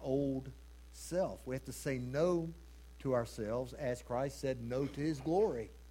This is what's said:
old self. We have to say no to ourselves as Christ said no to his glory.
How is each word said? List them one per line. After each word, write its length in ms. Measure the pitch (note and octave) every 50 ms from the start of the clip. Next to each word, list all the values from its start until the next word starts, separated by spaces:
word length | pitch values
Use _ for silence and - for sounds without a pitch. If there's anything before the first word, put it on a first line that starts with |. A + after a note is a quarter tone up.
| -
old 480 | C#3 C3 C#3 C#3+ C#3 C3+ C3 C3 B2+ - - - - - - - - -
self. 460 | - - - D#3+ F3+ F#3+ B2+ F#2+ - -
We 80 | B2+ B2+
have 100 | C3+ -
to 60 | - B2
say 260 | - - D3+ C3+ B2+
no 540 | B2 B2 C3 C#3+ D#3+ F3+ F3+ E3+ E3 E3 E3 - - - - - - - - -
to 140 | - C3+ B2+
ourselves 580 | A#2+ A#2 A2+ - - A2 G#2 A2+ B2 C3 B2 A#2
as 300 | B2 D3 B2+ B2 A#2+ -
Christ 380 | - B2 B2 C3+ C#3+ C#3 -
said 240 | - C3+ C3 A#2+ A#2
no 220 | A#2 B2 C3 C#3
to 140 | C3+ - C#3+
his 200 | C#3+ D#3+ D#3+ C3+
glory. 500 | C3 D#3 E3 F#3+ G#3+ G#3 C#3+ A#2 G#2+ G2+ - - - -